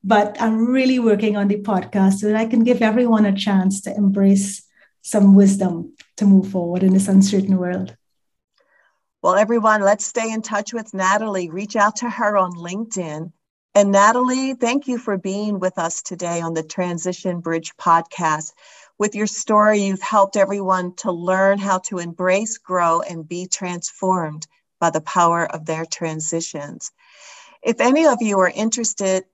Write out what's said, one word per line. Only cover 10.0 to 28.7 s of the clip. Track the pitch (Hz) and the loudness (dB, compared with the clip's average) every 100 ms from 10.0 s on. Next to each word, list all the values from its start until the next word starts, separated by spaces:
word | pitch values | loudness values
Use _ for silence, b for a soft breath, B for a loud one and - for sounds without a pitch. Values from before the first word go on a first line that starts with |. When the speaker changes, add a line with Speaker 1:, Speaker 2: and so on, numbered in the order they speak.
| - | -2
Speaker 2:
stay | - 226 | -4 -4
in | 220 | -6
touch | 220 214 208 | -6 -6 -6
with | 233 220 | -10 -10
Natalie. | 190 190 208 220 190 175 | -4 0 0 -2 -6 -6
Reach | 165 202 220 | -8 -6 0
out | 208 - | 0 0
to | 240 | -8
her | 208 214 208 | -4 -2 0
on | 185 | -2
LinkedIn. | 175 170 190 226 190 165 151 165 _ _ _ _ | -4 -10 -10 -8 -8 -8 -10 -12 _ _ _ _
And | 202 202 | 2 4
Natalie, | 196 208 240 254 254 262 | 6 4 4 0 -2 -4
thank | 262 233 269 285 | -2 -2 -2 -4
you | 240 | -6
for | 233 196 | -4 -6
being | 196 202 214 202 | -4 -6 -4 -4
with | 185 185 | -4 -4
us | 170 - | -6 -6
today | - 180 175 170 | -12 -10 -6 -6
on | 165 | -4
the | 165 | -6
Transition | 160 - 180 175 180 180 185 175 | -8 -6 -6 -4 -6 -6 -6 -6
Bridge | 165 165 165 _ | -6 -6 -8 _
podcast. | - 165 165 - 170 156 160 b b b b _ | 0 0 0 -6 -4 -4 -8 b b b b _
With | 208 202 | -4 -2
your | 208 | -6
story, | - - 214 214 214 | -6 0 2 4 2
you've | 196 190 | 0 -4
helped | - 214 196 208 | -2 2 2 2
everyone | 190 202 190 185 180 180 | 0 0 -2 -2 -2 -8
to | 202 | -8
learn | 170 175 190 196 196 | -6 -2 2 2 0
how | 196 185 | -2 -4
to | - 185 | -4 -8
embrace, | 175 165 185 190 220 - | -10 -4 0 0 -2 -10
grow, | - 185 170 165 | -6 -2 0 0
and | - 170 160 | -2 -12 -10
be | 175 185 | -10 -8
transformed | - 180 175 - - 190 185 160 156 - _ _ _ | -8 -8 -8 -10 -6 -2 -2 -2 -10 -16 _ _ _
by | 170 | -2
the | 156 | -2
power | - 185 170 170 | -4 2 2 2
of | 165 160 156 | -2 -6 -8
their | 160 | -8
transitions. | 165 - 165 156 156 165 165 151 143 - - _ B B B B B B | -6 -8 -8 -6 -6 -6 -6 -12 -14 -14 -16 _ B B B B B B
If | - 233 | -4 0
any | 240 285 320 | 2 4 4
of | 240 | 2
you | 220 196 | 0 2
are | 185 | 2
interested | - 220 | 0 -4